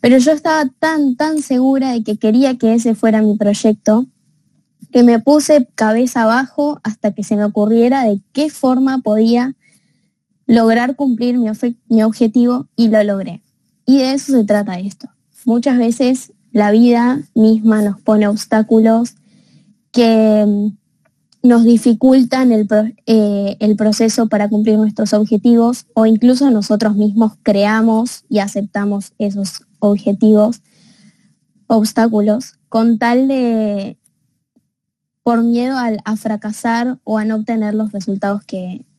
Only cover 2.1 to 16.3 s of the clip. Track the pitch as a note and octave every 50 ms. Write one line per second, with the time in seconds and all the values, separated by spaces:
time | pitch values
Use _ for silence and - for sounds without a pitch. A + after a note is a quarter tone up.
2.1 | G#3+ G#3+ - G#3+ G#3+ A#3+ C4+ C4+ C4 B3 - A3+ A3+ A#3+ A3+ A#3+ A3+ G#3+ - A3
3.1 | A3 A3 G#3+ G#3+ G#3 G#3+ G#3 G3+ G3+ G#3 - A3+ G#3+ - _ - G#3+ A3 B3+ -
4.1 | _ _ _ _ _ _ _ _ _ _ _ _ _ _ - _ - A#3+ A#3+ A#3+
5.1 | A#3 A3+ A3 C#4 D4 D4+ C#4+ - D#4 D4 B3 _ _ - A3 G#3+ G#3+ A3+ B3+ B3
6.1 | - B3+ A3+ A3 A3 A#3+ C4+ B3+ _ - C#4+ D4 D4 - _ - G#3 _ - G#3+
7.1 | G3+ - G3+ - G#3+ G3+ G#3 G#3 G#3 G#3 G#3 G#3+ A3+ A#3 A#3 B3 B3+ C4+ C4 A3
8.1 | G#3 G3 _ _ _ - D4 D#4 - - - C4 B3+ B3+ C4 C4 C4 C4 - -
9.1 | G#3 G#3+ A3 A3+ A#3 A#3+ B3 C4 C4+ _ _ _ _ _ _ _ _ _ _ _
10.1 | _ _ _ _ _ _ _ - A#3 A#3 A3+ A3+ A3+ A#3 A#3+ B3+ C#4 - C#4+ C4+
11.1 | B3 A3 A#3+ B3 B3 B3 A#3+ G#3+ A3 G#3+ - A#3+ A#3+ _ _ _ A3+ A3 G#3+ A3+
12.1 | A3 - A#3+ A3+ G#3+ B3 A#3+ A#3+ B3 B3 - _ _ - A#3 A3 G#3+ G#3+ G#3 G#3
13.1 | G3+ G3 F#3+ F3 E3+ - _ _ _ _ _ _ _ _ _ - C4 C#4 C4 B3+
14.1 | C4+ C#4 - - C4+ B3 G#3+ G3+ G#3 G#3 G3+ G#3 F#3 F3+ F#3 G3+ - _ - -
15.1 | _ _ _ _ _ _ - B3 A3+ A#3+ A#3+ C#4+ C4 B3 A#3+ A3+ A#3 - C#4 B3
16.1 | C4 B3+ - _